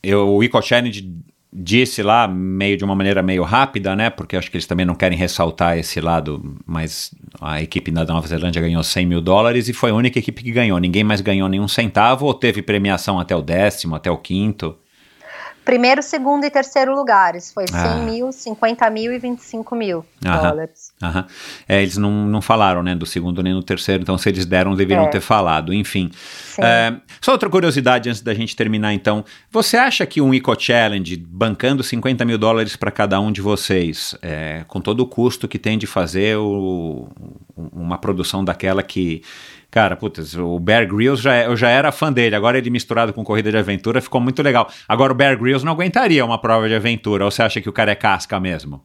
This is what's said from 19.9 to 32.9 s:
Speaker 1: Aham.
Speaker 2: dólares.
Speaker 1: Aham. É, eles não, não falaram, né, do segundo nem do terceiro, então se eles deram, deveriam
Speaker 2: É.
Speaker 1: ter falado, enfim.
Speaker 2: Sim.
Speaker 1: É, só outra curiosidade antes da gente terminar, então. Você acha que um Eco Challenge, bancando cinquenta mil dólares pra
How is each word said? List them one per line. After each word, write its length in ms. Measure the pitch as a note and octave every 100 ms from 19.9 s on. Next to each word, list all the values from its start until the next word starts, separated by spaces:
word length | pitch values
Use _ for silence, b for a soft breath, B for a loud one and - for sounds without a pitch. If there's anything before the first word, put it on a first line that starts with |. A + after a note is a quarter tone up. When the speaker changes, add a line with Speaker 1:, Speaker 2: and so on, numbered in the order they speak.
| E3+ E3 _ F#3
Speaker 1:
Aham. 160 | E3 D#3
Speaker 2:
dólares. 420 | D3+ D#3+ _ - _
Speaker 1:
Aham. 240 | F2 F2 F2+ B B B B
É, 140 | G2
eles 160 | G2 F#2
não, 140 | G2+
não 300 | G#2 G#2 G#2+
falaram, 420 | - A2+ G2+ F2+
né, 120 | F2 F2+
do 100 | E2
segundo 360 | F2+ F2 F2+
nem 120 | F2+
do 100 | F#2+
terceiro, 380 | F2+ F2+ - F#2+
então 140 | F#2 F#2
se 120 | -
eles 160 | F#2+ F#2
deram, 300 | F#2 F#2 F#2+
deveriam 300 | F#2+ B2+ D#3
Speaker 2:
É. 40 |
Speaker 1:
ter 120 | G#2+
falado, 520 | - A2 F2+ D#2 D#2+
enfim. 360 | G2 G2+ G#2 F2
Speaker 2:
Sim. 480 | - - - - -
Speaker 1:
É, 300 | A#2 A#2 A2+ A#2 _ B
só 100 | -
outra 180 | C4 G#3+
curiosidade 600 | F#3 E3+ C3+ B2 B2+ A#2
antes 120 | A2+
da 120 | A#2
gente 220 | G#2+ A2+ -
terminar, 380 | A#2 A2 G#2+
então. 300 | G2+ A2 G#2+ G#2 B B
Você 260 | A3 A3 A#3
acha 280 | C4 - E3
que 140 | -
um 120 | C#3
Eco 220 | C3 C3 A2+
Challenge, 560 | - A#2+ A2 G2+ E2+ F2
bancando 680 | E2+ F2 A2+ G2+ B2+ C#3
cinquenta 400 | B2+ A#2+ B2+ B2+ A#2+
mil 120 | A2+
dólares 380 | G#2+ A2+ G#2+ -
pra 160 | G#2